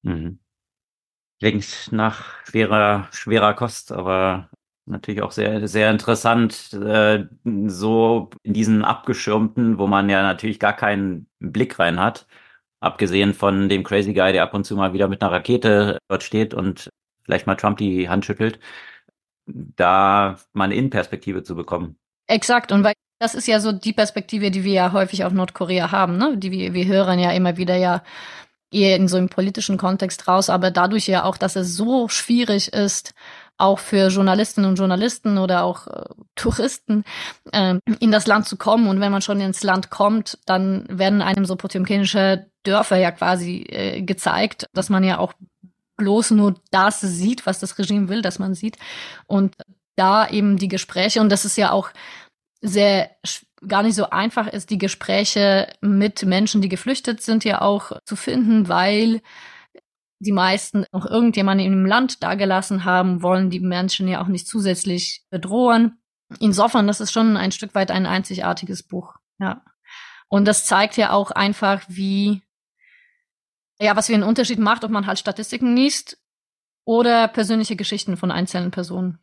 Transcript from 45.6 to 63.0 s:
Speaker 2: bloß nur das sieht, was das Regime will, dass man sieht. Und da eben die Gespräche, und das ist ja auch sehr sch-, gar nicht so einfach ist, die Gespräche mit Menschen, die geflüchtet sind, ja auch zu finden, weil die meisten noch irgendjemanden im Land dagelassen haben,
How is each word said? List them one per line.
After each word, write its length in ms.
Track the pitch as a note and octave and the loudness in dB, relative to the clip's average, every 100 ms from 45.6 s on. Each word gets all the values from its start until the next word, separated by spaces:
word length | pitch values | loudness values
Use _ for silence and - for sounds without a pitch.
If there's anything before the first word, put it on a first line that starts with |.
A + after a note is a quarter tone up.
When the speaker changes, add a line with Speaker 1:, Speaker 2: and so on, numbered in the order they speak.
| - _ _ - | -20 _ _ -4
Speaker 2:
bloß 300 | G3 G#3+ A3+ | 0 2 4
nur 220 | G#3+ G3+ F3+ _ | 4 4 0 _
das 300 | F#3+ G3 - | 2 2 0
sieht, 460 | G3 F3 F#3+ B3 - | -6 -2 -2 -2 -4
was 140 | F#3+ | -6
das 180 | F#3+ - | -8 -6
Regime 300 | F3+ G3+ F#3 | -2 -2 0
will, 140 | G#3 | -2
dass 160 | G3 F#3 | -4 -4
man 160 | F#3+ | -6
sieht. 240 | F#3 A3 - - - - - _ | -4 -8 -10 -18 -16 -16 -20 _
Und 280 | G3 G3 _ - _ _ - | 0 0 _ -20 _ _ 0
da 300 | F#3+ G#3 A3 | 2 4 2
eben 280 | G#3 G3+ G3 | 2 2 2
die 120 | F#3+ | 0
Gespräche, 520 | F#3 - F3+ G3+ A3+ | -4 -6 -2 0 2
und 100 | G#3+ | 4
das 140 | G3 | 2
ist 120 | G3+ - | 0 0
ja 160 | G3+ | 2
auch 180 | G3 - - - - - _ _ _ | 0 -2 -16 -20 -20 -20 _ _ _
sehr 480 | G#3+ G3+ G3+ G3 - _ | -2 2 4 2 -2 _
sch-, 200 | - - _ _ G3+ | -12 -12 _ _ -2
gar 140 | G3+ | 0
nicht 120 | A3 | 2
so 140 | G#3+ - | 0 -2
einfach 380 | F3+ A3 A#3+ G#3+ | -2 -2 -2 -4
ist, 240 | G3+ - | -8 -6
die 80 | G3+ | -4
Gespräche 920 | F#3+ - - G3 G#3 G#3+ G3+ G3 - - | -4 -4 -2 0 0 2 4 2 0 -2
mit 420 | G3+ G3 G3+ - | 2 2 2 0
Menschen, 380 | F#3+ F#3 G#3+ G#3+ | 0 2 2 2
die 80 | F#3+ | 0
geflüchtet 500 | F#3 B3 C4 - A3+ | -2 -4 -4 -4 -6
sind, 240 | - A3+ | 0 0
ja 160 | A3 G3 | 0 0
auch 320 | G3+ G3+ - - - | 2 0 -4 -14 -10
zu 100 | G#3 | -8
finden, 520 | - B3+ A3 A3 F3+ | -4 0 4 4 4
weil 520 | F3 F#3 G#3 A3+ A3+ _ - - - _ - _ _ _ _ | 2 2 2 2 0 _ -20 -20 -20 _ -20 _ _ _ _
die 120 | G3 | -2
meisten 540 | G3 F#3 G3+ - G3+ - | 2 2 0 -2 -4 -2
noch 120 | - | -6
irgendjemanden 600 | - A3+ A#3+ A3 G3 G3 F#3+ | -2 2 2 2 2 2 2
im 180 | F#3+ | 2
Land 380 | F#3+ A3+ C4 - | 4 2 0 -4
dagelassen 600 | F3 F#3+ G3 F#3 F#3+ F#3+ | -4 -2 0 0 0 -4
haben, 380 | F3+ F3+ | 2 2